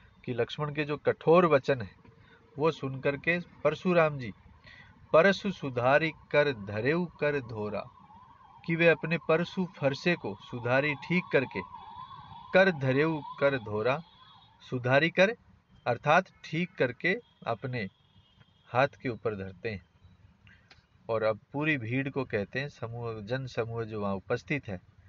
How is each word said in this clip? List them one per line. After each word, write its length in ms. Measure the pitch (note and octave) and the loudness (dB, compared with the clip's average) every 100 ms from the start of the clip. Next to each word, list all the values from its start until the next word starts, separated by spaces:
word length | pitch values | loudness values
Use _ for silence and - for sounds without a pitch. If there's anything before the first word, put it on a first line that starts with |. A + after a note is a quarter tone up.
| - _ - | -20 _ -8
कि 80 | |
लक्ष्मण 400 | A#2 A#2 - D3+ | -4 -4 -4 -6
के 100 | D3 | -4
जो 140 | D3 C#3+ | -4 -2
कठोर 480 | B2+ A2 D#3 F3 E3+ | -2 0 4 6 6
वचन 360 | C#3+ - B2+ | 4 2 -2
है, 140 | F#2+ - - - - - _ C3+ | -4 -16 -20 -20 -20 -20 _ -2
वो 140 | D#3 | -2
सुन 280 | D3+ C3+ C3 | -2 -8 -4
करके 400 | C#3+ C#3 E3 F3 | -4 -2 -2 -4
परशुराम 800 | F3 - D3 D3+ F#3 F3 D#3 C#3+ | -4 -2 -2 0 2 4 2 0
जी, 160 | A2+ - - - - - - - - | -10 -12 -20 -20 -20 -20 -20 -20 2
"परसु 380 | D#3 G3 F#3 G3+ | 6 6 4 -2
सुधारी 600 | - C#3+ B2 B2 D3 D#3+ D3+ - | -4 -4 0 4 4 2 -6 0
कर 340 | D3 D3 A#2 G2 | 2 2 0 -6
धरेउ 400 | G#2 B2 E3+ E3+ | -2 0 0 -2
कर 340 | - D3 C#3+ | -2 -2 -2
धोरा", 440 | A#2 A2 G#2 G2 - - - - - - - - - | -6 -8 -6 -6 -10 -16 -20 -20 -20 -20 -20 -12 -4
कि 80 | E3 | 4
वे 120 | E3+ | 4
अपने 300 | D3+ D#3+ E3 | 4 0 -2
परसु 480 | - D#3+ F3 - F3 | 2 2 0 -4 -6
फरसे 500 | - C#3 C#3 F3+ E3 | -2 -2 0 -2 -2
को 200 | A2 F#2 | -4 -10
सुधारी 600 | - B2+ A#2+ C3 D3+ C#3 | -10 -6 0 0 0 -2
ठीक 280 | - F3 - | -2 -2 2
करके, 280 | D3 B2+ G2 - - - - - - - - - | 0 0 -6 -10 -14 -18 -16 -16 -18 -18 -20 0
कर 180 | F#3 F#3+ | 4 4
धरेउ 500 | D3+ C3 C3 D#3+ D#3 - - | 4 2 2 2 0 -6 0
कर 180 | C#3 C3+ | 0 0
धोरा, 460 | G#2+ G#2+ A#2 D3 - - - - _ _ - | -4 -2 0 -2 -4 -20 -20 -20 _ _ -8
सुधारी 400 | B2+ B2 C#3 E3 | -4 2 4 4
कर 260 | F3+ G3 A#3+ _ _ _ _ B2 | 4 2 2 _ _ _ _ -4
अर्थात 380 | A#2+ D3 E3+ F#3 _ - | -2 4 4 2 _ -8
ठीक 240 | D#3 F3 | -6 -4
करके 500 | - C3 - E3 A#3 - _ - | 0 -2 0 -2 -2 -6 _ -8
अपने 420 | A#2 B2+ B2 G2 _ _ _ _ _ _ _ - | -6 -6 -6 -8 _ _ _ _ _ _ _ -4
हाथ 140 | A#2+ C#3 | 0 0
के 220 | - C3 | 0 -8
ऊपर 260 | A2 - G2+ | -4 -4 -4
धरते 340 | F#2+ F#2+ A2+ | -8 -8 -8
हैं। 160 | G2 _ _ - _ - _ - - _ - _ _ - | -8 _ _ -20 _ -20 _ -20 -20 _ -20 _ _ -6
और 140 | A2+ | 0
अब 160 | A2 G#2+ _ | 0 -2 _
पूरी 240 | C#3 D#3 D3 | -4 -2 -2
भीड़ 320 | A2 C3 C3+ | -2 -4 -2
को 160 | C#3 B2+ | -4 -4
कहते 340 | G#2+ G2 B2+ | -4 -4 -6
हैं, 100 | C#3+ | -8
समूह, 520 | - A2+ A#2 A#2 A2 | -10 -12 -8 -8 -8
जन 260 | G2+ C3 C3 | -6 -6 -6
समूह 360 | - A2+ A#2 | -6 -6 -6
जो 180 | A2 G#2+ | -6 -4
वहाँ 140 | G2+ G2 | -4 -4
उपस्थित 520 | - B2 - C#3+ - | -4 -6 -4 -6 -6
है, 140 | F2+ _ _ | -12 _ _